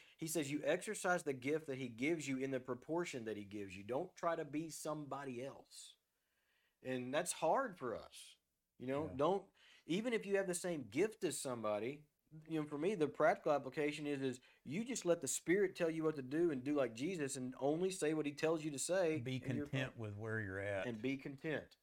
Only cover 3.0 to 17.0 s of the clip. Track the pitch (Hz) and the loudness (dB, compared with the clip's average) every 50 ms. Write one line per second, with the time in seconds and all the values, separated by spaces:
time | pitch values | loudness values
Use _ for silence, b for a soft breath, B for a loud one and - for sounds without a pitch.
3 | 180 175 - 127 113 110 107 101 104 98 101 104 101 98 90 95 101 104 120 143 | -2 -2 -4 -6 -4 -4 -4 -4 -6 -8 -6 -6 -6 -6 -8 -10 -6 -4 -2 -2
4 | 175 185 - - - 170 165 160 160 139 135 151 165 160 147 - - 160 151 151 | -2 -4 -8 -4 -2 -2 0 0 -4 -4 -4 -4 -4 -4 -8 -8 -4 -4 -4 -4
5 | 147 135 135 135 143 135 123 120 131 139 135 - - _ - - - - - _ | -4 -6 -6 -6 -6 -6 -6 -6 -6 -8 -10 -12 -18 _ -18 -18 -18 -18 -20 _
6 | _ _ _ _ _ _ _ _ _ _ _ _ _ _ _ _ - 127 127 127 | _ _ _ _ _ _ _ _ _ _ _ _ _ _ _ _ -4 -4 -2 -2
7 | 123 127 135 156 180 175 - - 170 160 185 247 269 240 175 - 135 120 104 82 | -2 0 0 0 0 0 -2 0 4 4 4 4 2 -2 -4 -6 -4 -4 -4 -4
8 | 71 - - - - - - _ _ _ _ _ _ _ _ - 123 127 135 143 | -8 -12 -16 -18 -18 -18 -20 _ _ _ _ _ _ _ _ -10 -6 -2 -2 -2
9 | 160 - - 131 143 165 196 196 185 - B B B B B B B - 160 196 | -2 -4 0 2 4 4 4 2 0 -6 B B B B B B B 0 0 2
10 | 220 254 233 208 180 196 202 196 190 185 175 - - 180 175 151 123 107 98 143 | 2 2 0 0 0 2 2 2 2 2 0 -2 0 -2 -2 -2 -4 -4 0 2
11 | 196 220 214 - - 160 135 - - 139 123 117 110 107 104 104 110 127 147 147 | 2 2 0 -2 -2 -2 -2 -2 -2 -4 -4 -2 0 0 0 2 0 -2 -6 -6
12 | - _ _ _ _ _ 151 156 156 - 160 156 151 151 151 143 151 190 220 175 | -12 _ _ _ _ _ -20 -18 -10 -4 -2 -2 -2 0 -2 0 2 2 2 4
13 | 151 135 - - 151 160 202 202 - 165 147 139 127 131 127 160 147 151 151 151 | 2 0 2 4 6 6 6 4 2 2 2 2 2 -2 -2 0 0 0 0 -2
14 | 151 147 143 135 135 131 123 123 b b b b b - 139 196 233 254 240 - | -2 -2 -2 0 0 -2 -2 -4 b b b b b -6 -4 -4 -4 -2 -4 -2
15 | - 175 170 170 - 165 - - - 165 175 202 202 175 143 - 175 160 160 160 | 4 4 4 4 4 -2 -2 -2 2 4 4 6 6 2 2 2 0 0 2 2
16 | 156 156 151 143 127 127 139 160 175 175 147 127 127 143 147 143 131 120 113 113 | 2 2 0 0 -4 -2 2 4 4 4 4 2 0 2 4 4 4 2 2 -2